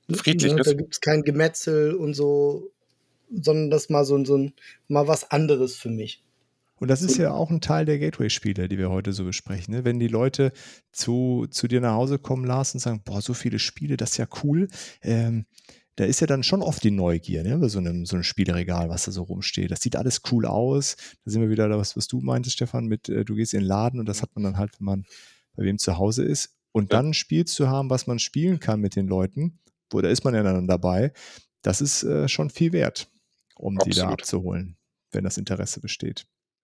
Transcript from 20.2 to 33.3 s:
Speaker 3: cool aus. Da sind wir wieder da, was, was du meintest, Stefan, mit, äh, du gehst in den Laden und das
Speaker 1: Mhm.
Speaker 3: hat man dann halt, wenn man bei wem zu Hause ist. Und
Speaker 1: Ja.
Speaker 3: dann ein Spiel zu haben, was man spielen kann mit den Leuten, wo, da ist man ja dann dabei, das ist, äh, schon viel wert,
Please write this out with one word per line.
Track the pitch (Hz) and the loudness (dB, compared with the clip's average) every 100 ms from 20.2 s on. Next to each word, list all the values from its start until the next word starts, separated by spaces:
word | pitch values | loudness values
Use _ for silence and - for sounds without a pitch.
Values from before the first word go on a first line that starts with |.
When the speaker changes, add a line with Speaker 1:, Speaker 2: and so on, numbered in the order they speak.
| - | 0
Speaker 3:
cool | 120 110 | 0 2
aus. | 101 123 139 139 - - - | 0 2 0 -2 -6 -14 -14
Da | - | -4
sind | 110 | 0
wir | 110 | 2
wieder | 110 107 | 2 2
da, | 107 | 2
was, | 101 - | -2 -4
was | - | -4
du | 127 | -4
meintest, | 131 123 123 - | -2 -2 -2 -4
Stefan, | 123 123 117 | -2 -2 -2
mit, | 107 - | -4 -2
äh, | 107 | -4
du | 107 104 | -2 -2
gehst | 113 | -2
in | 104 | 0
den | 95 | 0
Laden | 98 117 127 | 2 0 -2
und | 110 | -4
das | 98 | -4
Speaker 1:
Mhm. | |
Speaker 3:
hat | - | -6
man | - | -4
dann | 101 92 | -2 -2
halt, | 101 - | -4 -4
wenn | 98 | -4
man | 98 95 - - _ _ - | -4 -4 -18 -20 _ _ -4
bei | |
wem | 98 104 | -2 0
zu | - 87 | 0 2
Hause | 101 113 | 0 2
ist. | 151 143 - _ _ | 0 -2 -4 _ _
Und | 113 101 | -2 2
Speaker 1:
Ja. | 113 | 2
Speaker 3:
dann | 147 | 2
ein | |
Spiel | 156 - 156 | -2 0 0
zu | 170 - 135 | 0 2 2
haben, | 135 135 | 2 0
was | 131 - | 0 0
man | 117 | -4
spielen | - 143 175 175 | -2 0 0 0
kann | - 107 | 0 0
mit | 101 - | 0 0
den | 95 | 0
Leuten, | 92 95 139 165 - _ _ _ | 0 0 -2 -4 -6 _ _ _
wo, | 107 | 0
da | 92 | 2
ist | 120 | 2
man | 135 | 2
ja | 113 | 2
dann | 101 92 90 | 2 2 2
dabei, | 90 90 90 139 - - - _ _ | 2 2 2 0 -2 -18 -20 _ _
das | - 95 | -2 0
ist, | 143 - | 0 -2
äh, | - 147 143 | 0 0 0
schon | - 151 | -2 -4
viel | - 165 | 0 0
wert, | 170 - - - _ _ | 2 0 -4 -12 _ _